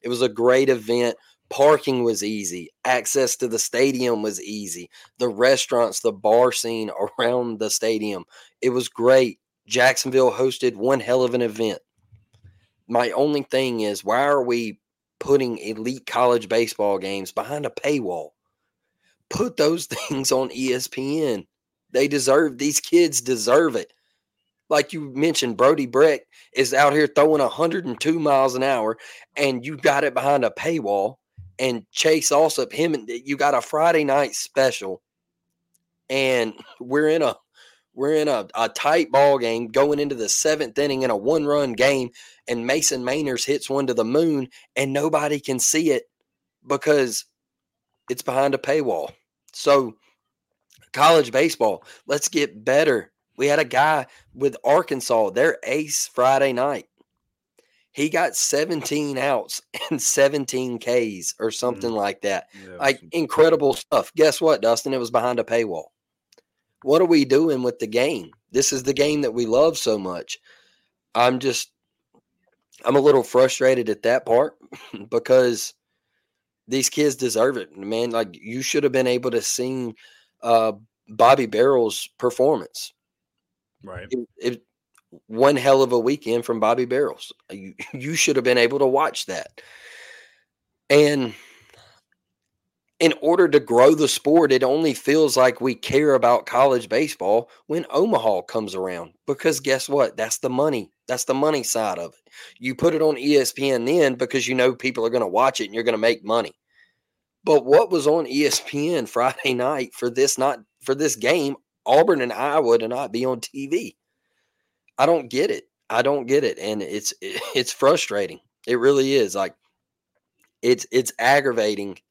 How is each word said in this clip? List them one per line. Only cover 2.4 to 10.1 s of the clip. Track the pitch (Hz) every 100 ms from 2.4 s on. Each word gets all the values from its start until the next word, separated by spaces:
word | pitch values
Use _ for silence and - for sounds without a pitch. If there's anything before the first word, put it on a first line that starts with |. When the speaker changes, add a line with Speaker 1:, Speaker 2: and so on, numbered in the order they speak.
| 92 90 80 _
Speaker 1:
Access | - 127 - 143 123 -
to | 123
the | 110
stadium | - 120 135 127 123 113
was | 107 90
easy. | - 107 98 87 87 - - _
The | 123
restaurants, | 101 123 131 - 120 113 -
the | 113
bar | 98 104 117 123
scene | 120 117 113 107 - 104
<laughs> | -
around | 120 123 120 107
the | 107
stadium, | - 110 110 107 95 82 - _ _
it | 127
was | 123 120
great. | - 120 131 123 - _ _ _
Jacksonville | 123 127 127 135